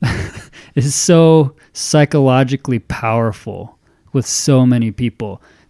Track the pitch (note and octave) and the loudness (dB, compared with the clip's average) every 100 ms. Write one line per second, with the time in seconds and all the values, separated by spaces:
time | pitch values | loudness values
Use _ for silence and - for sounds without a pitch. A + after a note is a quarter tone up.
0 | - - - - - - - - C3+ - | -4 -4 -8 -12 -20 -20 -8 -4 -2 -2
1 | - E3 E3 D#3+ C#3 - _ - - D3+ | 2 4 6 4 2 -4 _ -12 -2 2
2 | D3 D3+ C3+ B2+ C3 C#3 - A#2+ - - | 2 2 2 2 0 -2 -4 -6 -6 -6
3 | A2+ A#2 A2+ G2 - F#2+ F#2 _ _ _ | -4 -2 -2 -4 -12 -14 -14 _ _ _
4 | _ C3+ - - - C3 B2+ A#2+ A2+ G#2 | _ -6 -4 -4 0 2 4 2 -2 -4
5 | A#2+ - G#2+ F#2+ _ _ _ | -6 -6 -10 -12 _ _ _